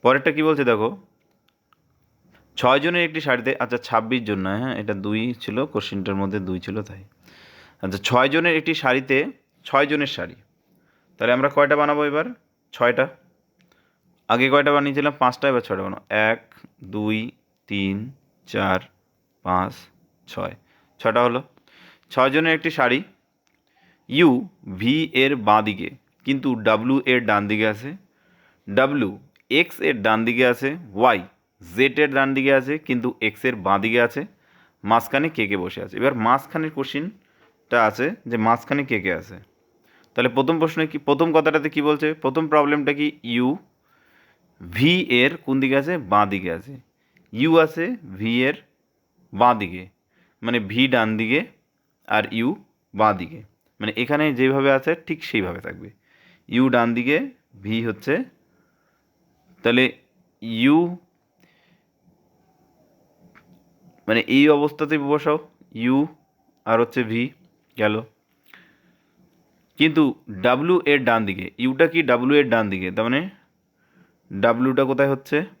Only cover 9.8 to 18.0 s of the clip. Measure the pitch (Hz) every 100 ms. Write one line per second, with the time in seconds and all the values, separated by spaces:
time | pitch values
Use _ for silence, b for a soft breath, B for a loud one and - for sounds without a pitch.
9.8 | 147 147 139 - 87 - _ _ _ _
10.8 | _ _ _ _ 117 123 139 139 143 147
11.8 | 147 147 147 147 180 247 _ _ _ -
12.8 | 120 120 131 - _ _ _ _ _ _
13.8 | _ _ _ _ _ 117 131 143 143 143
14.8 | 143 139 143 139 127 123 139 127 - 95
15.8 | 95 95 _ 104 110 113 _ _ - _
16.8 | 92 98 107 107 117 - _ _ _ 101
17.8 | 98 98